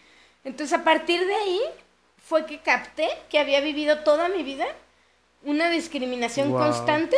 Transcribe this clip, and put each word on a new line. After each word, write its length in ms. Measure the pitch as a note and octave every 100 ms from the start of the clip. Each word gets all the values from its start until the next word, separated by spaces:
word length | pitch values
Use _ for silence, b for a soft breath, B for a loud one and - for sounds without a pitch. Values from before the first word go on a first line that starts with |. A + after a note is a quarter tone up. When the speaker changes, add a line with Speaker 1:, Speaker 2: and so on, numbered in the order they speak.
| b b b b
Speaker 1:
Entonces, 340 | C4+ C4 D4+ E4
a 60 |
partir 420 | E4 D#4 E4 F4
de 100 | F#4 G4+
ahí, 240 | G4+ F4+ D5 - _ _ _ _
fue 260 | - D#4+ D#4
que 120 | D4+
capté 500 | D#4+ B3 - - D#4 D#5 -
que 80 | D4
había 220 | C#4 C#4
vivido 400 | D4 D4 D4 D4+
toda 280 | D4+ D4+ F4
mi 140 | F#4+
vida 240 | C4+ C4+ G4+ - _ b b b _ _
una 240 | C#4+ D4 E4+
discriminación 840 | E4+ - C#4+ B3+ B3 A#3 C4+ C#4+
Speaker 2:
Wow. 80 | B3+
Speaker 1:
constante 580 | D4+ D4 - D4+ E4